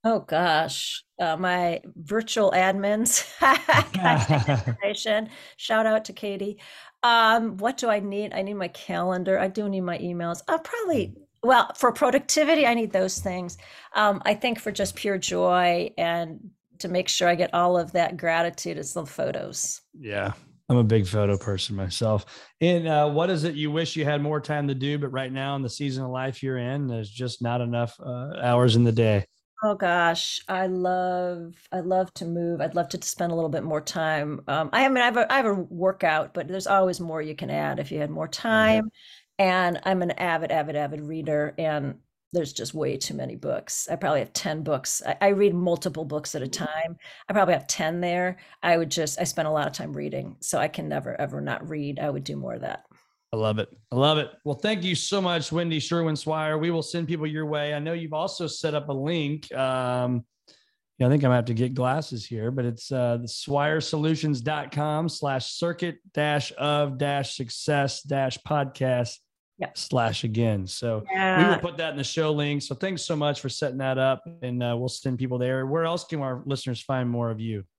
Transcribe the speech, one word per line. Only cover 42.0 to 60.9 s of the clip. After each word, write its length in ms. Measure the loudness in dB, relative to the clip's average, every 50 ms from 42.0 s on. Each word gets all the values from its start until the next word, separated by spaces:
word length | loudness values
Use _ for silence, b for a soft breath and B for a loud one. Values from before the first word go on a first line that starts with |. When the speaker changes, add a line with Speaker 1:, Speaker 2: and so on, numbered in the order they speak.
| _ _ _ _ _ _ -2
Speaker 1:
there's 200 | -2 -2 -2 -6
just 200 | -8 -10 -8 -4
way 220 | -4 -2 -2 -2
too 160 | -4 -6 -6 -6
many 200 | -8 -8 -8 -10
books. 520 | -8 -6 -4 -4 -4 -6 -8 -8 -6 -4 -6
I 60 | -6
probably 240 | -4 0 0 0 0
have 140 | -2 -2 _
ten 280 | -6 -4 -4 -4 -4 -2
books. 380 | -2 -2 -2 -2 -4 -6 -4 -4
I, 100 | -4 -2 2
I 60 | 4 4
read 260 | 4 6 4 4 4
multiple 500 | 2 2 2 0 0 -2 -6 -4 -6 -8
books 300 | -4 -6 -6 -6 -6 -6
at 60 | -6 -6
a 20 |
Speaker 2:
Mm-hmm. 200 | -6 -6 -6 -6
Speaker 1:
time. 320 | -4 -4 -4 -4 -6 -8 B B B B B B -2
I 40 | 2
probably 200 | 4 4 4 4
have 100 | 2 0
ten 320 | -4 -4 -2 0 -2 0 0
there. 360 | -2 0 0 0 0 -2 -4 -6 B B B B
I 160 | 2 4 4
would 140 | 4 2 0
just, 280 | 0 -2 -2 -2 -2 -2
I 40 | -4
spend 240 | -2 -2 -2 0
a 40 | 0
lot 140 | 0 0 0
of 60 | -2 -4
time 200 | -6 -10 -8 -8
reading, 420 | -6 -6 -6 -6 -6 -8 -8 -12 _
so 180 | -6 -2 0 0
I 80 | 0
can 200 | -2 -2 -6 -6 -4
never, 300 | -4 -4 -4 -6 -4 -4
ever 220 | -4 -4 -4 -6
not 260 | -4 -4 -6 -6 -6 -8
read. 300 | -8 -6 -6 -6 -6 -4
I 100 | -4 -4
would 140 | -4 -4 -6
do 120 | -8 -8
more 180 | -8 -8 -8 -8
of 60 | -8
that. 220 | -8 -8 -8 -10 _ _ b b b b b _ _ _ -4
Speaker 2:
I 20 |
love 220 | -2 0 0 0
it. 120 | -2 -4 -6 -8 _ _ _
I 40 | 2
love 240 | 4 4 4 4 2
it. 100 | 0 -4 -10 _ _
Well, 80 | -6 -6
thank 300 | -2 -2 -2 -2 -2 -2
you 100 | -2 -2
so 260 | -2 -2 -2 -2 0
much, 320 | 0 0 0 -2 -2 -2
Wendy 280 | -2 -2 -2 0 -2 -4
Sherwin-Swire. 800 | -2 -2 -2 0 0 0 -2 -2 -2 -4 -2 -2 -2 -2 -2 0
We 100 | 0 0
will 140 | -2 -2 -4
send 240 | -4 -4 -6 -4
people 180 | -4 -4 -4 -4
your 220 | -4 -4 -4 -4
way. 260 | -2 -2 -2 -2 -2 -4
I 60 | -4
know 140 | -4 -4 -6
you've 200 | -6 -6 -6 -4
also 320 | -4 -4 -4 -4 -6 -6
set 300 | -6 -6 -4 -4 -2 -2
up 140 | -2 -4 -4
a 40 | -4
link. 580 | -4 -2 -2 -2 -2 -2 -2 -4 -6 -8 -8
Um, 720 | -4 -2 0 0 0 0 0 0 0 0 0 0 0 -2 -4 _ _ _ _ b b b b b b b b _